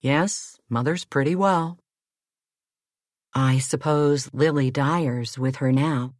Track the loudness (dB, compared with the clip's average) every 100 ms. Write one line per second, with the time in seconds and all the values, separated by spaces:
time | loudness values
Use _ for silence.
0 | 2 0 0 -4 -12 -20 _ -2 -2 -4
1 | -2 0 0 2 2 2 -2 -8 _ _
2 | _ _ _ _ _ _ _ _ _ _
3 | _ _ _ 0 2 2 0 -4 0 2
4 | 2 0 -2 0 0 2 0 0 0 0
5 | -2 -4 -6 -4 -4 0 0 2 2 -2
6 | -4 -10